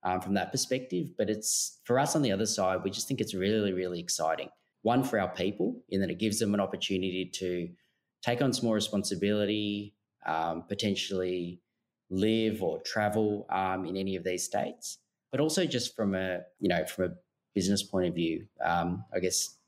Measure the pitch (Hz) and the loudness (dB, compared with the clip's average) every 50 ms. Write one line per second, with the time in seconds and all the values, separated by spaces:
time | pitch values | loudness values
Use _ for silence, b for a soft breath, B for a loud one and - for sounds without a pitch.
0 | - 92 92 92 - 98 98 101 90 - - 131 - - 127 135 131 - - 180 | 0 0 -2 0 0 0 0 0 0 0 -2 -4 -2 0 -2 -2 -2 -2 -4 -4
1 | 160 - - - 107 - 107 107 - - - - - - - - _ - 120 127 | -4 -4 -2 -2 0 0 0 -2 -2 -2 -2 -2 -2 -4 -6 -14 _ 2 4 4
2 | 139 147 - 165 143 120 95 98 110 107 - - 95 92 95 92 87 98 95 - | 4 4 4 2 2 4 2 2 2 0 2 2 2 2 2 2 0 -2 -4 -4
3 | - - 135 117 107 101 - 95 92 98 107 110 104 101 92 90 92 90 90 85 | -4 -4 -2 -2 -2 -2 -2 0 2 2 2 2 2 2 0 0 -2 -2 -4 -6
4 | 87 87 - - 80 80 80 - - - - _ _ _ _ _ _ 110 120 131 | -4 -4 -2 0 2 0 0 0 -4 -10 -12 _ _ _ _ _ _ 2 4 4
5 | 127 - - 104 95 - - - 87 95 - - 175 214 254 - - _ - 98 | 4 2 2 0 0 0 0 0 -2 -2 0 0 -2 -2 -2 -6 -8 _ 0 0
6 | 95 85 90 87 110 110 101 107 117 101 104 104 98 - - 90 - - 98 92 | 0 0 0 0 0 0 2 2 2 2 2 2 2 0 -2 -4 -4 -2 0 0
7 | 92 95 90 95 92 90 - - 92 90 90 90 90 87 - b b b b b | 0 0 -2 -2 -4 -4 -6 -4 -4 -2 -2 -2 -4 -6 -8 b b b b b
8 | b b b _ - - 120 120 143 131 117 - - 120 110 107 107 - - 101 | b b b _ -2 -2 0 2 2 2 2 2 0 2 2 2 0 0 -2 -2
9 | 95 - 101 85 95 101 104 104 104 98 107 107 104 104 104 101 104 104 _ _ | -2 -2 -2 0 0 0 2 2 2 0 0 0 0 -2 -4 -4 -6 -10 _ _
10 | _ _ _ _ - - 80 80 80 85 82 82 82 - 104 101 - 104 98 92 | _ _ _ _ -6 -4 -2 0 0 -2 -2 -4 -6 -6 -6 -2 0 0 0 0
11 | - - 98 92 92 92 90 90 87 87 87 87 _ _ _ _ _ _ _ _ | -2 -2 -2 -2 0 0 0 -2 -4 -6 -8 -12 _ _ _ _ _ _ _ _
12 | _ _ 92 95 101 110 110 113 110 110 107 104 98 - 78 - - - - 110 | _ _ 0 2 4 4 4 4 4 2 0 0 0 -2 -2 -2 -6 -4 0 0
13 | 107 104 104 110 110 107 104 101 - - - 95 95 92 95 95 92 82 90 95 | 2 2 2 2 2 2 0 -2 -4 -2 -2 0 0 0 0 -2 -4 -4 -4 -2
14 | 95 98 95 92 85 92 90 90 - - - 104 - - - - - - - - | -2 -2 -2 -2 -2 -2 -2 -2 -4 -2 -2 -2 -2 -2 -4 -10 -12 -12 -12 -12
15 | _ _ _ _ _ _ - 131 147 156 156 - 180 151 - 123 117 - - - | _ _ _ _ _ _ 0 0 2 2 2 2 2 2 0 0 -2 -2 -2 0
16 | 110 101 95 92 95 92 90 87 - - _ _ - 92 90 85 - - - - | 0 2 2 2 0 0 -2 -4 -6 -10 _ _ 0 2 2 2 0 -2 0 0
17 | 92 90 87 - _ _ _ _ _ _ _ 101 90 95 101 98 - - - 95 | 0 -2 -2 -6 _ _ _ _ _ _ _ 0 2 4 2 2 0 -2 0 0
18 | 90 87 82 85 85 82 80 80 101 - _ _ - 87 85 85 82 87 90 101 | 0 2 2 0 0 0 0 -2 -6 -10 _ _ 0 2 2 2 2 0 -2 -4
19 | 107 - - 92 87 92 90 - - - - _ _ | -6 -6 -4 -2 -2 0 0 0 -2 -4 -8 _ _